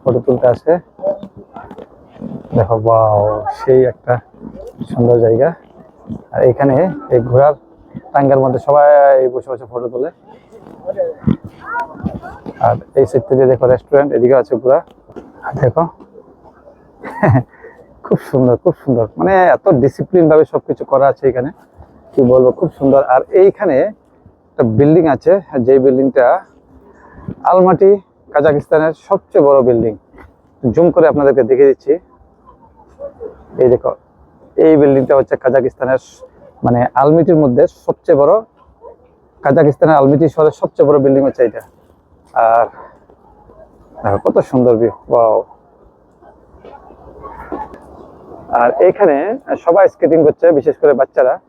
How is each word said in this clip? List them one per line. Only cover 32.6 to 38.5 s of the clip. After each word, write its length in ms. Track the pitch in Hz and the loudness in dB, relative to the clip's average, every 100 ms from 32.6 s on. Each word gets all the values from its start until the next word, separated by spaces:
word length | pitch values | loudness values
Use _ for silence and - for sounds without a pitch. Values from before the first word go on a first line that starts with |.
| _ _ _ _ 554 - 453 - - - | _ _ _ _ -20 -16 -20 -20 -20 -6
এই 80 | 123 | -4
দেখো, 180 | 120 127 - _ _ _ _ _ - 160 | -4 -6 -12 _ _ _ _ _ -2 0
এই 80 | 156 | 2
বিল্ডিংটা 320 | 143 135 127 139 | 2 0 0 -2
হচ্ছে 180 | 127 - | -2 -4
কাজাকিস্তানের, 580 | 131 131 127 _ 127 131 - - - _ - _ 123 | -2 -2 -2 _ -4 -4 -6 -20 -20 _ -20 _ -2
মানে 140 | 120 123 - | -2 -2 0
আলমিটির 360 | 139 165 160 165 | 2 2 2 2
মধ্যে 200 | 143 123 170 _ - | 2 2 0 _ -8
সবচেয়ে 320 | - - 151 | -8 0 2
বড়, 120 | 143 208 220 | 2 0 -2